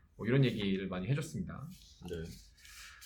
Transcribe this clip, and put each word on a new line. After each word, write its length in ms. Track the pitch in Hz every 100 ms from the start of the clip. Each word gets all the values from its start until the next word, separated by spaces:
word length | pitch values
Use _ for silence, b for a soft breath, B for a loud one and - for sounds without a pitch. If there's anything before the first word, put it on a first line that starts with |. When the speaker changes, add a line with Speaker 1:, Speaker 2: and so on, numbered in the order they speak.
| b -
Speaker 1:
뭐 100 | 104
이런 180 | 139
얘기를 420 | 127 107 98 95 92
많이 200 | 90 95
해줬습니다. 580 | 143 - 101 80 - 165 - - - 87
Speaker 2:
네. 60 | 82 80 - - - B B B B